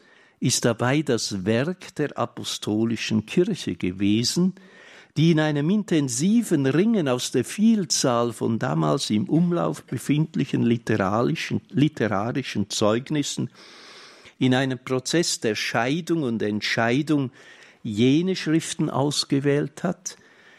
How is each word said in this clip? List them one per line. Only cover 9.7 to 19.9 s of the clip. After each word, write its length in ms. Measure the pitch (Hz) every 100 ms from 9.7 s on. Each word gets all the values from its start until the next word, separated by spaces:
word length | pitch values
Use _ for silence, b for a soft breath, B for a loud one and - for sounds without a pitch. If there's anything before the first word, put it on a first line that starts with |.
| 156
befindlichen 800 | - 127 - 147 160 - 147 127
literarischen, 1000 | 120 117 - 107 95 107 139 165 - - -
literarischen 1000 | - 147 - 110 98 113 139 - 113 98
Zeugnissen 800 | - 104 117 135 151 139 - 123 B B B B B B B B B
in 160 | 131
einem 240 | 127 135 127
Prozess 640 | - 127 - 160 170 -
der 140 | 117
Scheidung 680 | 107 - 123 123 160 165 165
und 200 | 131 113
Entscheidung 880 | 104 104 - - 113 127 151 147 131 - B B B B
jene 540 | 120 104 127 151 185 180
Schriften 540 | 160 160 - - 156
ausgewählt 920 | 131 143 139 - 139 143 143 151 -
hat, 340 | 180